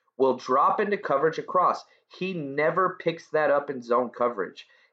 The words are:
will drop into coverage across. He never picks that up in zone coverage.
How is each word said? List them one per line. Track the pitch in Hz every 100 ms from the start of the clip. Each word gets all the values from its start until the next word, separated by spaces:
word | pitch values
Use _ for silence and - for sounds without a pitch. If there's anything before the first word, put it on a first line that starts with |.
| _ -
will | 131 123
drop | 127 131 170 -
into | 208 202
coverage | - 139 156 156
across. | - 185 170 - - _ _
He | - 185
never | 180 143 139 156 165 185 -
picks | 165 165 -
that | 151 147
up | 143 143
in | 131
zone | 117 120 120
coverage. | - 120 107 87 - - _ _